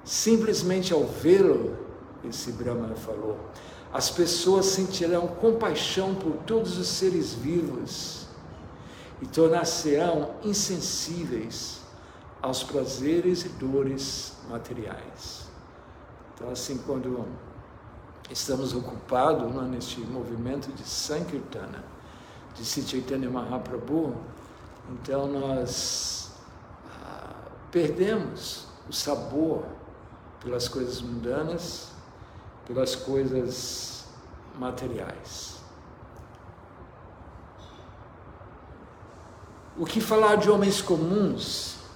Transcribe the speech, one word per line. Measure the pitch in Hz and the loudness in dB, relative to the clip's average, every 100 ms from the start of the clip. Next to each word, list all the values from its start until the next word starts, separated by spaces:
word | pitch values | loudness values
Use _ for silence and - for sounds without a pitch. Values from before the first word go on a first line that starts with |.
Simplesmente | - - 220 226 220 196 180 185 180 | -4 0 6 6 6 2 4 2 4
ao | 165 | 4
vê-lo, | 123 - 156 196 180 123 110 - - - - - 123 | 2 2 8 10 10 8 2 -2 -8 -12 -14 -12 -8
esse | 113 123 | -6 -6
Brahmana | 113 120 117 113 | -4 -2 -2 -2
falou, | 107 110 104 110 101 - - - - - | -6 -6 -4 -4 -4 -8 -14 -16 -16 -6
as | 135 - | 0 0
pessoas | - 165 - 185 190 190 | 4 4 6 6 8 6
sentirão | - 185 - 170 175 170 | 4 2 2 4 4 2
compaixão | - 226 226 214 151 - 190 190 | 6 6 6 2 0 0 0 2
por | 190 160 147 - | 0 0 -2 2
todos | 220 185 180 | 2 2 0
os | 180 | 0
seres | - 185 175 143 | 4 4 4 0
vivos | 120 131 175 147 123 - - - - - - - - - - - - - - | -2 2 2 2 -4 -6 -6 -8 -10 -12 -14 -14 -14 -14 -16 -16 -16 -16 -10
e | - | -2
tornar-se-ão | - 160 170 165 - 156 143 170 160 143 - | 6 8 8 2 0 4 4 4 2 0 -2
insensíveis | 214 196 - 180 127 - - 175 147 117 110 - - - - - - - - - | 0 0 0 -2 -2 -4 -4 -4 -2 -4 -4 -8 -10 -12 -16 -18 -20 -20 -18 -6
aos | 131 131 | -4 -2
prazeres | - 143 127 120 139 175 180 175 - | -2 -2 0 0 2 4 4 2 0
e | |
dores | - 131 135 135 131 - - - - 113 | -4 2 2 2 0 -4 -6 -8 -12 -10
materiais. | 117 - 117 104 - - - - - - - - - - - - - - | -8 -8 -8 -6 -8 -12 -12 -14 -12 -14 -16 -18 -20 -20 -20 -20 -18 -18
Então, | - 123 | -12 -8
assim, | 123 - 127 143 | -6 -4 -6 -2
quando | 131 123 123 98 82 - - - - - - - - - | -2 0 -4 -4 -10 -14 -16 -18 -18 -18 -18 -18 -18 -8
estamos | 127 - 131 131 | -6 0 0 0
ocupados, | 120 117 120 - 127 147 151 117 | -2 -4 -10 0 4 6 4 0
não | 131 | -2
é, | 127 | -4
neste | 123 - 123 | -4 -6 -8
movimento | 110 127 113 117 123 139 135 | -6 -6 -6 -4 -4 -4 -6
de | - | -10
Sankirtana, | - - - 151 165 143 - 110 98 - - - - - - - - | -6 -4 -2 -2 -2 -6 -6 -10 -10 -12 -14 -16 -18 -18 -18 -18 -16
de | - | -10
Sri | 113 147 | -4 -4
Chaitanya | 120 131 123 135 123 | -2 -4 -2 -2 0
Mahaprabhu, | 123 113 123 101 123 123 156 151 117 - - - - - - - | -2 -2 -4 -4 -8 0 0 0 -4 -10 -16 -18 -18 -18 -18 -12
então | 123 120 135 139 | -10 -2 0 0
nós, | 139 135 131 120 95 - - - - - - - - - - - - | 0 0 0 0 -2 -2 -2 -4 -6 -10 -16 -20 -20 -18 -18 -18 -16
ah, | - - - - - - - | -14 -12 -12 -14 -16 -16 2
perdemos | 175 151 170 196 220 143 - - - - - - | 4 4 4 4 4 0 -6 -8 -10 -12 -16 -8
o | |
sabor | - - 131 - 139 160 - - - - - - - - - | -4 0 -2 0 2 2 2 -4 -12 -16 -18 -20 -20 -20 -12
pelas | 123 120 - | -4 -2 -2
coisas | 135 123 123 | -2 -4 -4
mundanas, | 120 120 117 135 160 170 170 - - - - - - - - - - | -6 -4 -2 -2 -2 -4 -6 -10 -12 -16 -18 -20 -18 -18 -18 -18 -4
pelas | 123 127 - | 0 2 0
coisas | - 135 131 131 120 - - - - - - - - - - - | 0 2 4 2 0 -4 -6 -6 -8 -10 -14 -18 -18 -18 -16 -8
materiais. | 127 123 123 113 90 - - - - - - - - - - - - - - - - - - - - - - - - - - - - - - - - - - - - - - - - - - - - - - - | -6 -4 -4 -4 -6 -10 -12 -12 -12 -14 -16 -18 -20 -18 -18 -18 -18 -18 -18 -18 -20 -20 -20 -18 -20 -18 -18 -18 -18 -18 -18 -18 -18 -18 -18 -18 -18 -18 -18 -18 -18 -18 -18 -18 -18 -18 -18 -18 -18 -18 -12 -4
O | 170 | 0
que | 226 | 2
falar | 220 214 214 214 | 6 8 10 8
de | 180 | 8
homens | 208 196 190 | 8 8 4
comuns? | - 160 165 202 185 117 - - - - - | 4 4 6 4 4 2 -2 -4 -6 -10 -14